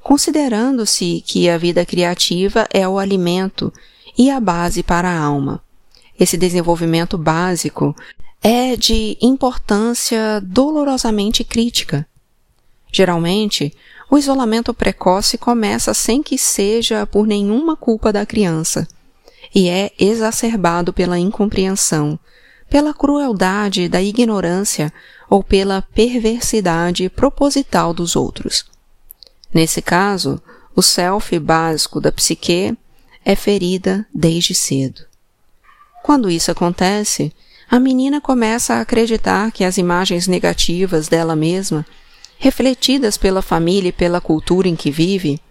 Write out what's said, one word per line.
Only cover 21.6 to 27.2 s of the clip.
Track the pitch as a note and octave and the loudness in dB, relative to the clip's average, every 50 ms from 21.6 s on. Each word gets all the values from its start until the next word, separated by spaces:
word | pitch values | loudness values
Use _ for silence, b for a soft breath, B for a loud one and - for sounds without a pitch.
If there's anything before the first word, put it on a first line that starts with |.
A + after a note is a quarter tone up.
| F#3+ F#3+ F#3+ G3+ - - - D#3 D3 D3 D3+ E3 b b b b b b b b b b | 0 0 0 -2 -2 0 0 0 0 -2 -4 -6 b b b b b b b b b b
pela | - C#4+ D4+ D4+ D4 | 2 2 2 2 -2
crueldade | - - C#4 C#4+ C#4+ C#4+ C4 A3+ F3+ F#3 F#3 F#3+ G3+ G#3 G3+ F#3+ F#3+ F3+ E3+ | 0 0 0 2 2 0 -2 0 0 0 0 0 0 -2 -2 -2 -2 -2 0
da | - F3+ | 0 0
ignorância | F#3+ G3+ G3+ A#3+ B3 A3+ G#3+ G3 E3+ E3+ F3 F#3 G3+ G#3+ - - D3+ D3+ B B B B B B B B | 0 0 2 2 2 2 2 -2 -2 -2 -2 -2 -2 -4 -4 -4 -4 -6 B B B B B B B B
ou | G3+ G3 G3 | 2 2 2
pela | - G#3+ F#3+ G3 G3 F#3+ F#3+ | 4 2 2 2 2 -2 -2
perversidade | F#3+ - - - G#3+ B3 B3 B3 A3 - A3+ A#3 - - - A3 G3 F3 E3 E3 E3+ F3 F3+ - F#3 F#3+ | -4 -4 2 2 2 2 2 0 0 0 0 0 -2 -2 0 0 2 2 0 2 0 0 0 -2 -2 -4
proposital | - - | -2 0